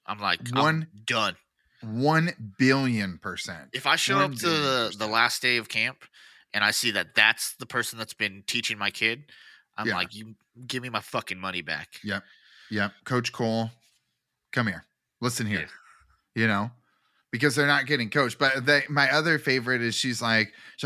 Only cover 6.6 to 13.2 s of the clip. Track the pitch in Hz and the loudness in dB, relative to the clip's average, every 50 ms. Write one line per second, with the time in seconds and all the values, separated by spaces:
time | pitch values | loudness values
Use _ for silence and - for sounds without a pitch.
6.6 | 104 104 104 - - 120 104 101 87 78 - - 107 110 113 - - - - - | 2 2 2 2 0 0 0 0 -2 0 2 4 6 6 4 2 -2 -8 -8 -10
7.6 | 127 - - 127 117 - - 113 113 - - - 110 101 95 98 95 - - 123 | -10 -6 -4 -4 -4 -4 -6 -10 -10 -10 -8 -4 -4 -6 -6 -8 -8 -6 -4 -4
8.6 | 117 - 113 104 101 101 - - 113 110 113 139 147 - - - - - - - | -4 -4 -4 -4 -4 -4 -2 0 0 0 0 -2 -8 -18 -20 -20 -20 -20 -20 -20
9.6 | _ _ _ - 110 110 101 90 90 92 104 104 107 110 110 - _ _ _ 120 | _ _ _ -6 -4 -2 -2 -2 -2 -4 -8 -12 -14 -16 -18 -20 _ _ _ -16
10.6 | 127 123 - 127 123 127 113 107 - - - 123 107 - 98 92 92 95 92 90 | -10 -8 -8 -8 -6 -4 -6 -6 -6 -4 -6 -6 -6 -6 -8 -8 -6 -6 -6 -6
11.6 | 82 76 80 73 78 - - - - 104 98 101 - - - _ _ _ - - | -6 -6 -6 -8 -8 -12 -16 -12 -8 -6 -6 -6 -8 -10 -20 _ _ _ -20 -20
12.6 | - - 107 104 101 104 - _ - - 131 123 | -12 -6 -2 -2 -2 -2 -4 _ -8 -4 -2 -2